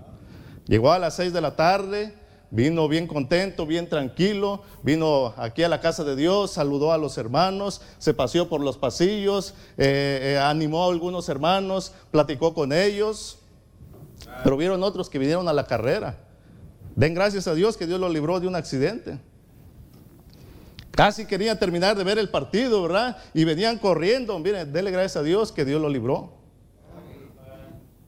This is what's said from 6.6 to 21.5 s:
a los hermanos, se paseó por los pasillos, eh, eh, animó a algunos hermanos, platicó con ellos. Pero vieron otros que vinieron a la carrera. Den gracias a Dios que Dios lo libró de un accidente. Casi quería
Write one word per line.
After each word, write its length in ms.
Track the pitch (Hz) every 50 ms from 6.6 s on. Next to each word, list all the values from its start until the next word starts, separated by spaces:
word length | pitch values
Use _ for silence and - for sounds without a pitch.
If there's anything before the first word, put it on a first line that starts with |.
| 147 139 139 139 147 160 165
a 40 | 160
los 200 | 151 135 - 151
hermanos, 640 | 113 113 123 151 180 190 196 196 202 202 - - - - - -
se 160 | - 156 147
paseó 340 | 147 135 117 - 170 175 170
por 120 | 165 147
los 160 | 143 139 123 -
pasillos, 800 | - 123 - - 170 190 214 208 196 196 202 196 185 - - - - - - -
eh, 580 | 139 139 139 139 139 139 139 131 131 139 143
eh, 40 | 139
animó 460 | 139 147 151 160 160 151 156 165 180
a 60 | 180
algunos 360 | 180 165 165 180 180 175 - -
hermanos, 640 | 143 135 147 165 190 196 196 190 190 190 185 - - - - -
platicó 420 | - 202 196 151 147 123 165 165 165
con 180 | 165 143 131
ellos. 680 | 143 170 196 208 208 202 208 214 214 - - - - - - - - - - - _ - - - - - - - - - - - - - -
Pero 140 | 131 135 135
vieron 240 | 165 185 190 185 190
otros 260 | 202 185 180 175 -
que 100 | - 143
vinieron 280 | 135 143 160 180 180 170
a 60 | 151
la 120 | 143 127
carrera. 540 | - 131 117 113 127 165 214 208 147 - - - - - - - - - - - - - - - - -
Den 180 | - 131 156 170
gracias 340 | 175 196 208 196 196 175 190
a 60 | 160
Dios 240 | 156 190 226 214 -
que 80 | 185
Dios 140 | 165 175 185
lo 100 | 185 180
libró 300 | 165 156 147 160 180 185
de 80 | 175 185
un 80 | 180
accidente. 640 | 170 - - 139 131 135 180 220 285 - - 160 135 - - - - - - - - - - - - - - - - - - - - - - - - - - - - - - - - - -
Casi 340 | - - 165 208 202 - 220
quería 340 | - 202 185 208 226